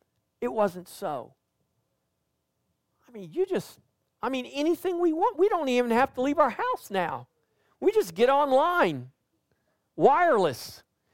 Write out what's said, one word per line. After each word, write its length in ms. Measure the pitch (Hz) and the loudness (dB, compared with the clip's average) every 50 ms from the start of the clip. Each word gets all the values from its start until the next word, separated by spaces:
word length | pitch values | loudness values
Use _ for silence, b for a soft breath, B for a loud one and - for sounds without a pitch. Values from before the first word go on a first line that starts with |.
| _ _ _ _ _ _ _ - - | _ _ _ _ _ _ _ -8 -8
it 100 | 247 - | -6 -2
wasn't 340 | 220 208 202 175 180 175 | 0 -2 -2 -2 -6 -16
so. 460 | - - - 202 175 151 131 113 - 139 _ _ _ _ _ _ _ _ _ _ _ _ _ _ _ _ _ _ _ _ _ _ _ _ _ _ _ _ _ _ _ _ _ _ _ | -18 -16 -10 -8 -8 -6 -8 -10 -12 _ _ _ _ _ _ _ _ _ _ _ _ _ _ _ _ _ _ _ _ _ _ _ _ _ _ _ _ _ _ _ _ _ _ _ _
I 20 | |
mean, 200 | 240 220 196 165 156 | -20 -18 -16 -10 -4
you 140 | 311 381 | -4 -2
just, 340 | 392 381 220 - - - _ _ _ _ _ _ _ _ - - | 0 -2 -4 -4 -6 -16 _ _ _ _ _ _ _ _ -6 -6
I 60 | 233 | -4
mean, 160 | 269 262 247 | -4 -4 -6
anything 560 | - 254 277 294 320 349 - - 359 359 339 | -6 -4 -2 0 0 0 0 -2 -4 -2 0
we 140 | 349 349 311 | 0 0 0
want, 240 | 320 370 480 440 285 | 2 0 0 2 2
we 100 | 359 415 | 0 2
don't 220 | 415 349 311 269 | 2 0 0 0
even 200 | 247 247 247 240 | 0 0 2 2
have 220 | 233 233 269 269 - | 2 2 2 2 0
to 60 | - | -2
leave 180 | 254 285 285 339 | -2 0 2 2
our 120 | 302 247 | 2 2
house 400 | 208 - 440 494 508 - - - | 2 -4 -4 -4 -4 -6 -8 -6
now. 360 | 202 190 175 156 147 120 - _ _ _ _ _ _ _ _ _ _ - | -4 -4 -4 -4 -6 -10 -12 _ _ _ _ _ _ _ _ _ _ -4
We 100 | - 339 | -2 0
just 240 | 427 440 359 185 165 | 2 2 0 -2 0
get 140 | 165 233 247 | 2 2 4
online, 800 | 277 277 294 285 254 262 294 339 359 349 294 185 151 131 123 127 _ _ _ _ _ _ _ _ _ _ _ _ _ _ _ _ - | 4 4 2 4 4 2 2 2 2 2 2 2 0 -4 -10 -14 _ _ _ _ _ _ _ _ _ _ _ _ _ _ _ _ -4
wireless, 840 | - 156 226 277 320 359 339 285 214 185 156 127 - - - - - _ _ _ _ _ _ | 4 4 4 6 6 4 4 2 2 2 0 -2 -4 -12 -18 -18 -20 _ _ _ _ _ _